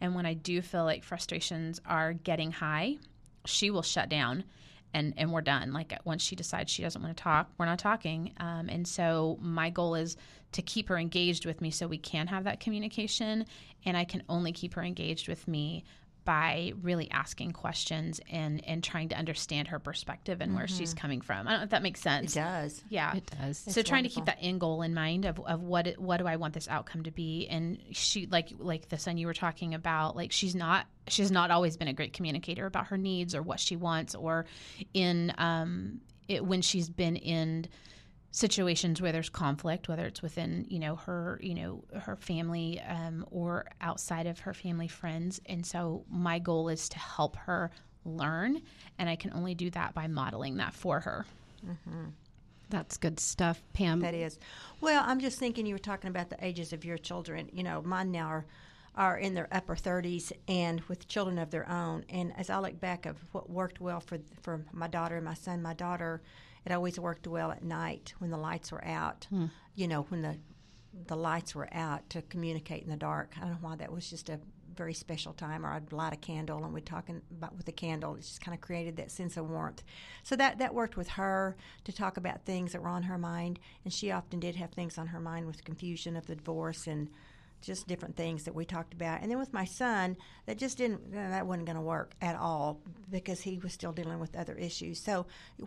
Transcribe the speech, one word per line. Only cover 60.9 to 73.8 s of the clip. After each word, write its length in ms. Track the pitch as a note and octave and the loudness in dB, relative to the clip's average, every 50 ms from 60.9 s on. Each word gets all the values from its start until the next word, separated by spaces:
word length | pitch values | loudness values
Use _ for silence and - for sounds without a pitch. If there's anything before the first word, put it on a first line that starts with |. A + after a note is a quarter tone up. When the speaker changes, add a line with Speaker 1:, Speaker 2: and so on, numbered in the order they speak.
| F3+ F3 - | -6 -8 -6
Speaker 2:
children 320 | - - G#3+ G3+ F#3+ F3+ F3 | -4 0 0 2 2 2 0
of 120 | E3 D#3 | 0 0
their 180 | D#3 D#3 - - | 0 -2 -2 0
own. 380 | F3 F3 E3+ E3 D#3+ D#3+ - - | -2 0 0 0 -2 -4 -4 -4
And 240 | - F#3 F3 E3+ - - | -2 -2 -2 -2 -2 -4
as 100 | F3+ F3 | -2 0
I 100 | F#3+ F#3+ | 0 0
look 200 | F#3+ F3+ - E3+ | 0 0 -4 -4
back 240 | - F3+ F3 F3 - | -2 -2 -2 -2 -4
of 140 | D#3+ D3 D3 E3+ - - | -6 -8 -8 -10 -8 -8
what 180 | G3 - - | -8 -6 -4
worked 280 | F3 F3+ F#3 F3 F3+ - F3+ | -2 -2 -2 -2 -2 -4 -4
well 180 | F3+ F3 E3+ | -4 -4 -4
for, 180 | E3 - F3 D#3+ D3+ - - - | -4 -6 -6 -8 -8 -10 -16 -12
for 240 | - - E3+ D#3 D#3 - - | -6 -4 -4 -4 -6 -8 -8
my 160 | E3+ E3+ E3+ | -6 -4 -2
daughter 280 | D#3+ E3+ E3 E3+ E3+ | 0 0 0 0 -2
and 80 | E3+ E3 | -2 -4
my 100 | D#3+ D#3+ | -4 -6
son, 260 | - - F#3 F3+ F3 | -6 -4 -4 -4 -2
my 140 | E3+ E3 E3 | -2 -4 -4
daughter, 480 | D#3 F3 F3 F3+ E3+ E3+ E3 E3 E3 - - - - - - - - - | -4 -2 -2 -2 -2 -2 -2 -4 -6 -8 -14 -20 -20 -20 -20 -18 -10 -4
it 80 | - F3+ | -2 0
always 260 | F3 F3+ F3+ F3 - | 0 0 0 -2 -2
worked 280 | E3+ F3 E3 D#3+ - | -2 -4 -4 -4 -6
well 240 | F3 E3 E3 E3 E3 | -4 -2 0 0 0
at 120 | D#3+ - - | -2 -2 -4
night 520 | E3 E3 D#3+ E3 E3 D#3 - - - - - | -4 -2 -2 -2 -2 -4 -6 -8 -12 -10 -6
when 120 | F#3 E3+ | -4 -2
the 60 | E3 D#3 | -2 -2
lights 340 | D#3 D#3+ E3 E3 - - E3 | -2 -2 -4 -4 -6 -8 -8
were 120 | - - | -8 -6
out, 420 | E3 D#3+ D#3+ D#3+ D#3 - - - - | -4 -2 -2 0 -2 -2 -4 -6 -2
Speaker 3:
Hmm. 160 | G3+ F#3+ E3 E3 - - - - - | 0 2 2 2 -2 -6 -20 -12 -4
Speaker 2:
you 120 | - F#3 E3+ | -2 0 2
know, 140 | D#3+ D3 C#3+ - | 2 0 0 0
when 140 | F#3 E3+ D#3 | -2 -2 -2
the, 160 | D#3 D3+ D3+ - - - - - - - - - - - F#3 E3+ - | -2 -4 -6 -10 -16 -20 -20 -20 -20 -20 -20 -20 -18 -16 -14 -8 -4
the 80 | E3 | -2
lights 380 | D#3+ E3 E3 D#3+ E3+ E3 - - | 0 0 2 2 0 0 -4 -6
were 140 | D3+ C#3+ - - | -6 -6 -6 -4
out, 340 | E3+ D#3+ D#3 C#3+ D3 - - | -4 -2 -2 -2 -4 -6 -6
to 120 | - E3+ D#3 | -8 -8 -8
communicate 640 | - - F3 E3 E3 D#3+ D#3+ D#3 - E3 D#3+ E3 | -6 -4 -4 -2 -2 -2 -4 -4 -6 -8 -6 -4
in 40 | E3+ | -4
the 80 | D#3 | -4
dark. 380 | D3+ D3+ D3+ D3+ D3+ - - - | -2 -2 -2 -2 -2 -4 -6 -8
I 40 | E3 | -6
don't 100 | F3 F3+ | -4 -4
know 80 | F3 E3+ | -4 -4
why 160 | E3+ D#3+ D#3+ | -4 -6 -6
that 160 | D#3 | -6